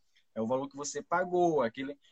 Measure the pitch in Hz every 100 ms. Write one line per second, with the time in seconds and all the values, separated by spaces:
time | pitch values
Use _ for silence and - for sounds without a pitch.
0 | _ _ _ 110 113 131 139 139 135 143
1 | - 175 185 180 170 147 113 - 135 143
2 | _